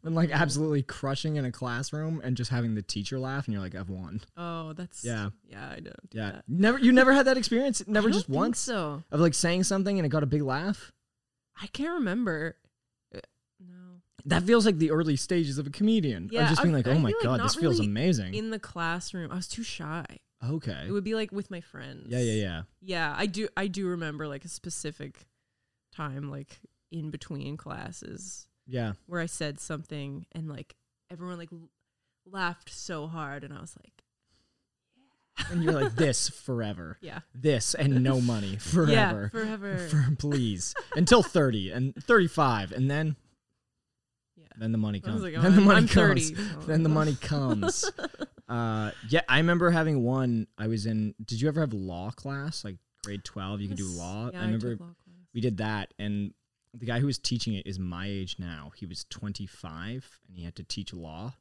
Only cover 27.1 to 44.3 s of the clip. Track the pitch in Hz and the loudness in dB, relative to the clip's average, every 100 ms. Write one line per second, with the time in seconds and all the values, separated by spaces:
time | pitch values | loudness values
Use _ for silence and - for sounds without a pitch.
27.1 | 147 - 143 139 156 - - - 170 - | -10 -10 -10 -8 -10 -10 -12 -12 -14 -14
28.1 | - 185 - - _ - 123 113 95 _ | -14 -14 -16 -18 _ -8 -4 -4 -6 _
29.1 | 175 165 - 151 143 - 151 160 151 139 | -6 -6 -4 -6 -8 -8 -8 -8 -10 -10
30.1 | 139 165 165 160 147 147 _ _ _ _ | -10 -12 -10 -10 -10 -16 _ _ _ _
31.1 | 180 180 175 165 170 165 _ _ _ _ | -14 -12 -12 -14 -18 -20 _ _ _ _
32.1 | _ _ 196 180 175 - - - 165 151 | _ _ -4 -4 -4 -14 -16 -8 -8 -6
33.1 | 160 147 143 147 147 165 - - _ _ | -8 -8 -10 -12 -14 -16 -18 -20 _ _
34.1 | _ _ _ _ _ _ _ _ _ _ | _ _ _ _ _ _ _ _ _ _
35.1 | _ _ - - 175 160 147 - 113 151 | _ _ -10 -4 0 2 2 0 2 2
36.1 | 120 - - - 120 107 92 82 - - | 2 -2 -6 -6 -4 -4 -6 -10 -14 -14
37.1 | - - 123 151 127 - - 143 127 127 | -16 -16 -2 2 2 0 0 2 4 4
38.1 | 131 123 113 101 101 - 170 156 147 202 | 4 2 0 -2 -6 0 4 6 6 6
39.1 | 104 104 226 220 214 196 185 175 151 131 | 2 -4 -4 -4 -4 -6 -6 0 2 2
40.1 | 139 147 143 117 95 - - - - 175 | 2 0 0 0 -2 -6 -8 -6 2 6
41.1 | 240 - 180 139 110 92 110 131 135 - | 8 6 4 4 2 -2 -2 -4 -4 4
42.1 | 202 175 - 143 113 92 92 131 143 160 | 6 6 4 4 4 -2 0 0 0 -2
43.1 | 147 _ _ _ _ _ _ _ _ _ | -4 _ _ _ _ _ _ _ _ _
44.1 | _ _ | _ _